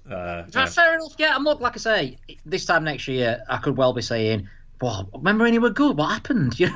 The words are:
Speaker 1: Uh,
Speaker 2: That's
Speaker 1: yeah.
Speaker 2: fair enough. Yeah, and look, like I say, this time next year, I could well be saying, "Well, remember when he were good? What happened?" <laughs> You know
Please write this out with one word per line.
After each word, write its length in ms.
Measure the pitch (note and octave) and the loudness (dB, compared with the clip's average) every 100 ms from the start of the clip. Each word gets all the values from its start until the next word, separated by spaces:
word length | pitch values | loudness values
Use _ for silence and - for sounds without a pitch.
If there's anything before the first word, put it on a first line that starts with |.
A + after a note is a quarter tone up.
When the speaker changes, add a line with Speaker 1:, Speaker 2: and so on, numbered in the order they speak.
| - | -14
Speaker 1:
Uh, 340 | F#2 F2 E2+ E2+ | -10 -8 -8 -6
Speaker 2:
That's 300 | B3+ C4 F4 | -2 0 2
Speaker 1:
yeah. 60 | |
Speaker 2:
fair 120 | E4+ E4 | 2 2
enough. 200 | D#4+ - | -4 -2
Yeah, 180 | D#4 C4+ | -2 0
and 80 | |
look, 160 | D4 D4 | 0 0
like 140 | A#3+ | -2
I 60 | A3+ | -4
say, 380 | A3+ G#3 C3 - - - D3+ | 0 0 -2 -8 -20 -18 -6
this 180 | F#3 - | -4 0
time 200 | E3 D#3 | 0 0
next 240 | C3 - | -6 -4
year, 340 | C3 A#2+ A#2+ - | 0 0 0 -4
I 80 | B2+ | -4
could 180 | D3 C3 | -2 2
well 160 | B2+ | 2
be 100 | A#2+ | 2
saying, 460 | - A#2 A2 G#2+ F#2+ - - - | -2 0 0 0 -4 -16 -18 -6
"Well, 300 | B2 G2 F#2+ | -4 -4 -8
remember 300 | - E3+ A3 | -2 0 4
when 80 | A#3 | 4
he 80 | A#3 | 4
were 100 | A#3 | 2
good? 280 | G3+ D4 D3+ | 4 2 2
What 120 | D#3+ | 0
happened?" 440 | A3 - B3 B2 A2+ | -2 -2 0 0 2
<laughs> 20 | |
You 80 | |
know 40 | F#3 | 2